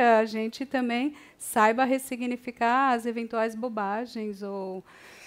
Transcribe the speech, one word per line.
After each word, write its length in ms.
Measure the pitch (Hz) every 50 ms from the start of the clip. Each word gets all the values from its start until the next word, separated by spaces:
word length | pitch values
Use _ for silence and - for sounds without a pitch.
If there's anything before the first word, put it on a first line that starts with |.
| 254 233 226 220
a 60 | 220
gente 420 | 220 214 220 220 226 - - 277
também 480 | 262 - 262 247 240 233 240 262 294 294 - - - _ -
saiba 460 | - - - 233 214 220 226 240 262
ressignificar 1080 | 247 269 262 262 - 262 233 247 247 247 247 - 247 233 - 233 233 240 262 269 269 247
as 120 | 233 220
eventuais 480 | 240 226 233 233 220 233 226 220 226 220
bobagens 880 | 220 233 254 220 214 202 196 202 220 247 240 - 226 214 214 202 190 202
ou, 400 | 196 196 196 190 190 185 190 - - - - - - - - -